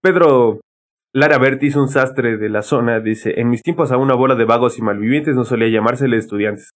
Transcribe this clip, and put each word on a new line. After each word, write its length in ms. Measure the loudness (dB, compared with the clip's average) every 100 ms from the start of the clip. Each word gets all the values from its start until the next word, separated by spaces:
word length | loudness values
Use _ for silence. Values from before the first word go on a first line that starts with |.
Pedro 580 | 2 2 2 4 2 -2 _ _ _ _ _
Lara 260 | 0 2 4
Bertis, 360 | 2 2 0
un 140 | 0 0
sastre 480 | 0 0 -2 -2 -2
de 120 | -2
la 140 | -4
zona, 380 | -2 -2 0 0
dice, 400 | -2 -4 -4 -2
"En 100 | -2
mis 120 | -2
tiempos 280 | -4 -2 0
a 60 | 2
una 180 | 2
bola 220 | 2 2 2
de 80 |
vagos 340 | 2 2 2 -2
y 40 |
malvivientes 520 | -4 -2 -2 -2 0
no 100 | -2
solía 240 | -2 -2 0
llamársele 480 | 2 0 0 -2 -2
estudiantes". 540 | -4 -4 -4 -6 -14